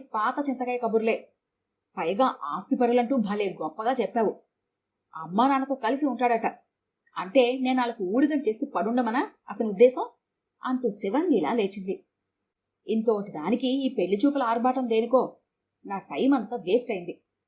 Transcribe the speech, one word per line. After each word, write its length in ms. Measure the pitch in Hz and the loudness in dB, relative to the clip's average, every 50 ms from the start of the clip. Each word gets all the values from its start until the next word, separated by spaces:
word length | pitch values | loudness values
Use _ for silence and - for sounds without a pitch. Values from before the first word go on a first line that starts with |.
| 262 - | -4 -6
పాత 280 | - 220 214 240 262 302 | -4 -2 -2 -2 -2 -2
చింతకాయ 380 | 285 285 254 254 254 247 247 247 | -4 -4 -4 -4 -4 -4 -4 -4
కబుర్లే. 380 | 240 226 202 226 220 226 214 - - - _ _ _ _ _ _ _ _ _ _ _ _ _ | -2 -2 0 0 0 0 -2 -2 -4 -12 _ _ _ _ _ _ _ _ _ _ _ _ _
పైగా 300 | - - - - 196 262 254 - - - | -6 -4 -2 0 2 0 0 0 -4 -6
ఆస్తిపరులంటూ 720 | 143 147 175 - - 269 - 247 233 240 247 240 226 269 | -6 -6 -6 -4 -2 0 2 2 4 4 2 2 2 0
భలే 300 | 254 202 185 208 208 208 190 170 | 0 0 0 -2 -2 -2 -2 -4
గొప్పగా 400 | 165 165 160 - - 220 233 262 | -6 -8 -8 -8 -4 -2 -2 0
చెప్పావు. 400 | 254 208 190 - 233 220 175 - - _ _ _ _ _ _ _ _ _ _ _ _ _ _ - | 0 -2 -2 0 0 0 0 0 -4 _ _ _ _ _ _ _ _ _ _ _ _ _ _ -10
అమ్మా 300 | 160 165 160 175 208 254 277 | -10 -8 -4 0 2 2 4
నాన్నతో 260 | 277 262 269 269 277 | 2 0 0 -2 -4
కలిసి 320 | 262 - 220 269 269 294 | -4 -2 -2 -2 0 -2
ఉంటాడట 400 | 277 240 - 254 240 233 220 226 185 - - _ _ _ _ _ _ _ _ _ _ - | -2 -2 0 0 0 0 0 -2 -4 -6 -8 _ _ _ _ _ _ _ _ _ _ -12
అంటే 280 | - 170 190 190 269 247 240 254 269 | -12 -8 0 4 4 4 4 2 0
నేను 200 | 254 254 262 254 | -2 0 0 0
వాళ్ళకు 240 | 247 233 226 - 196 | 0 -2 -2 -4 -4
ఊడిగం 360 | 180 202 254 311 285 311 294 | -2 2 2 2 2 0 0
చేస్తూ 240 | - 214 220 - 285 | 0 -2 -2 -2 -4
పడుండమనా 560 | - - - - 214 240 254 247 226 240 349 415 427 - _ _ - | -6 -4 -2 -2 0 0 0 0 0 0 -2 -2 -4 -6 _ _ -10
అతని 200 | - - 240 220 | -6 -4 -4 -2
ఉద్దేశం?" 380 | 202 180 233 254 254 - 440 494 - _ _ _ _ _ _ _ _ _ - | 6 8 8 8 8 4 -4 -6 -8 _ _ _ _ _ _ _ _ _ -6
అంటూ 240 | 254 262 247 - 226 | -4 -2 -2 -2 -2
శివంగిలా 600 | 202 - - 196 202 277 339 370 285 196 151 139 233 | -2 -2 -2 -2 0 2 2 4 4 4 2 2 2
లేచింది. 420 | 240 202 196 - 208 185 190 185 - _ _ _ _ _ _ _ _ _ _ _ _ _ _ _ _ _ | 2 0 0 -2 -4 -6 -6 -6 -6 _ _ _ _ _ _ _ _ _ _ _ _ _ _ _ _ _
"ఇంతోటి 440 | - 220 226 220 240 220 208 202 208 151 | -2 -2 0 2 2 0 0 -2 -6 -8
దానికి 360 | 151 151 175 233 - - 254 254 277 | -6 -2 -2 0 0 0 0 0 0
ఈ 80 | 269 262 - | 0 -2 -2
పెళ్లి 220 | - 180 175 196 | -2 0 0 0
చూపుల 260 | 208 294 285 285 285 247 | 2 2 2 2 2 0
ఆర్భాటం 420 | 226 226 233 233 254 254 269 254 233 | 0 0 0 0 0 0 0 -2 0
దేనికో? 320 | 226 220 226 233 247 254 - - - - _ _ _ _ _ _ _ _ - | 0 0 2 2 2 2 2 0 -4 -14 _ _ _ _ _ _ _ _ -12
నా 120 | 196 202 190 | -10 -8 -8
టైం 320 | - - 156 143 208 262 285 | -8 -8 -4 0 2 2 2
అంతా 220 | 254 208 202 240 | 2 0 -4 -8
వేస్ట్ 340 | 240 175 175 190 247 240 - | -8 -2 0 0 0 0 -2
అయింది. 240 | 220 185 175 - - - _ _ _ _ _ | -6 -8 -8 -10 -12 -14 _ _ _ _ _